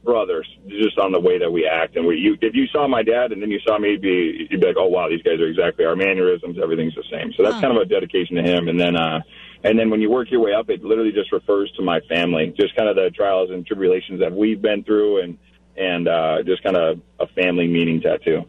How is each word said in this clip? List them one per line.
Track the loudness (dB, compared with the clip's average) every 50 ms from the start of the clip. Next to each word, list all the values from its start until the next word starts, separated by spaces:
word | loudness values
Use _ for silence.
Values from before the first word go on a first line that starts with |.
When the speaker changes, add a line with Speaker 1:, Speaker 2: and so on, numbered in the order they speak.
| 0
Speaker 1:
brothers, | 0 0 0 0 -2 -4 -6 -6 -10 -18 -20 -18
just | -12 -4 -2 -2 0 2 0
on | 0 2
the | 2 2
way | 2 2 2 2
that | 0 0
we | 0 0 0
act. | 0 0 0 -2 -2 -2
And | 0 0
we, | 0 0
you, | 2 2 0 2 2
if | -2 0 0
you | 0 -2
saw | 0 0 -2 0
my | 0 0 0
dad | 2 2 2 2 0 -2
and | -4 -6
then | -4 -4
you | -6 -2 0
saw | 0 0 0
me, | 0 0
you'd | 0 0
be, | 0 0 2 2 0 -2 -4 -6 -6 -6
you'd | 0 2
be | 2
like, | 2 4
"Oh, | 2 2
wow, | 2 2 0 0 -2
these | -4 -2 0
guys | -2 0 0
are | 0
exactly | 0 0 0 0 0 0 0 0
our | 0 2
mannerisms. | 0 0 0 0 2 2 2 0 0 -4 -10 -6 -4
Everything's | -2 -2 0 -2 -2 -4 -6
the | -8 -12 -10
same." | -10 -8 -8 -8 0
So | 0 2
that's | 2 2
Speaker 2:
Huh. | 0
Speaker 1:
kind | 0 2 2
of | 2
a | 2
dedication | 2 0 -2 -2 -2 -2 -4 -2 -2 -2
to | 0 0
him. | 2 2 2 0
And | 0 0 0
then, | 0 2 0
uh, | 0 0 -2 -2 -6 -8 _ -20 -20 -20 -20 -20 -4 0
and | 2 2 2
then | 2 2
when | 2 0
you | 2 2
work | 0 0 0 0
your | 2 2
way | 2 2 2
up, | 0 0 -2
it | -4 -4 0
literally | 0 0 2 2 0
just | 0 0 -2 -2
refers | -4 -4 _ 0 0 0 0 -4 -4
to | -4
my | -2 0 0 -2
family, | -2 -2 0 0 0 0 0 0 -2 -2 0 0
just | -2 0 2
kind | 0 0
of | 2 2
the | 2 0 0
trials | 0 0 0 2 2 0 0 -2
and | -4 -10 -6
tribulations | -6 -4 0 2 2 2 0 -2 -8 -2 -2
that | -2 -2
we've | 0 0 0 0 0 0
been | 0 -2 -2 -2 -2
through | 0 2 2 2 2 2 0 -2
and, | -4 -10 -16 _ _ _ _ _ _ _
and, | -6 -4 -2 -2 0 0
uh, | 0 0 2 0 0 0 -2 0
just | -2 -4 -2 0
kind | 0 0
of | 2 0 0 -2 -4 _ _ _ -8
a | -8
family | -6 _ -2 0 0 2 0 0
meaning | 0 2 0 0 0 -2 0
tattoo. | 0 -2 -2 0 0 -2 -2 -2 -4